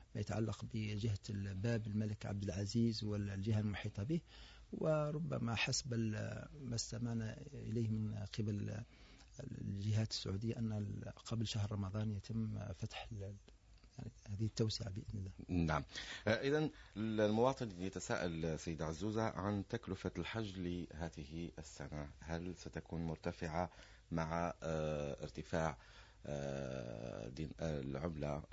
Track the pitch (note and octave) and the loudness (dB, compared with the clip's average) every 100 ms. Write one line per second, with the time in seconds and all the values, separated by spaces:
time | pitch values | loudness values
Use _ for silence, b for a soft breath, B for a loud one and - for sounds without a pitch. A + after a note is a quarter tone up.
0 | B A2 G#2 G#2+ A2 G#2 A2+ A2+ G#2+ G#2 | B -4 0 2 2 0 -2 -2 0 2
1 | A2+ G2+ - G2+ G2+ F#2+ A2+ A#2 A2 G#2 | 2 2 0 -2 -2 0 2 2 2 2
2 | G#2+ G#2 A2 G2+ G2+ F#2 G2+ A2+ A#2 A2 | 2 0 -2 0 0 0 2 6 6 4
3 | G#2+ G#2 G2+ G2 G2+ G#2+ G#2+ G2 G#2+ - | 0 0 0 0 4 4 4 0 -2 -2
4 | A2 E3 B B B B B - D#3+ D#3 | 0 0 B B B B B 0 4 4
5 | D3+ D3+ E3 B2+ A#2 A2+ - B2 - A#2 | 2 0 0 0 2 2 2 0 0 2
6 | A2+ G#2+ A2 A2 - - B2+ A#2 - A#2 | 2 0 -2 -4 -8 -8 -4 -2 -2 -2
7 | A#2+ A#2 A2 A2+ C#3 B2+ A2+ A2+ A2 A2 | 0 0 -2 -4 -10 -8 -2 2 2 2
8 | G#2+ G#2+ G2+ - G#2+ G#2 G#2 G#2+ A2+ B | 0 -2 -4 0 0 0 0 -4 -8 B
9 | B B B - - - A2 G2 G2+ G#2+ | B B B -10 -8 -4 -2 0 2 4
10 | A2 - G#2 G2 A2+ A#2 A2+ G#2+ G2+ G2+ | 2 0 -2 0 0 0 0 2 0 -2
11 | G2+ - - A2+ G#2+ A2 G#2 G2+ G2 G#2+ | -6 -10 -2 0 2 2 2 2 2 2
12 | G#2+ G#2 - A2+ A2 G#2 G#2 F#2+ G#2+ - | 2 0 0 0 0 -2 -4 -4 -4 -6
13 | - G#2 G2 G2+ - - - - - - | -6 -6 -6 -8 -14 -20 -20 -20 -16 -10
14 | A#2 - - G2+ A2 - A2 - G#2 G2 | -10 -10 -6 0 2 4 2 2 -2 -4
15 | - G#2+ F#2+ - - F2 D#2+ D#2 C2+ B | -4 -4 -6 -6 2 4 6 4 2 B
16 | B B - A2 C#3 D3+ D#3 B B - | B B 4 4 6 4 4 B B -2
17 | A2 G#2+ G#2+ A2 B2+ C3+ A#2+ F2+ F#2 F#2 | 2 6 6 8 6 4 -2 -2 -4 -2
18 | - A#2 F2 D#2+ D#2+ D#2 - D#2 D#2+ D#2+ | -2 0 2 2 0 0 -2 -2 -2 0
19 | G#2 G#2+ A2 E2 G2 G#2 G2 A#2 - F#2 | 0 2 2 2 0 0 0 -4 -2 -4
20 | F2+ F2+ E2 A2+ G#2+ F#2 F2 F2 E2 D#2 | -2 -2 -2 -2 -4 -4 -2 -2 -4 -6
21 | E2+ E2 C#2+ E2 E2+ - D2+ - C#2+ D2+ | -6 -6 -8 -6 -6 -8 -12 -10 -6 -6
22 | D2 - D#2+ E2 F2+ E2+ - E2 - E2 | -6 -8 -4 -4 -4 -6 -8 -8 -4 -2
23 | E2 D#2 F2+ - E2+ D#2 F2 B B B | 0 0 -2 -2 0 0 0 B B B
24 | - E2 D#2+ E2+ E2+ - D#2+ D#2+ D#2 D2+ | -4 0 2 2 0 -2 -2 0 0 0
25 | C#2+ - D#2 - C#2+ F2 D#2+ - B B | -2 -4 -6 -8 -2 2 2 0 B B
26 | B B C#2+ C#2+ C#2 C#2 C2+ C2 A#1+ A1 | B B -6 -4 -2 -4 -4 -4 -6 -6
27 | A#1 G1+ A1 C2+ D#2 - E2 D2 C2+ C2+ | -8 -6 -8 -6 -6 -2 0 0 -2 -2
28 | E2+ D2+ D2 C#2+ - | -2 0 0 0 -2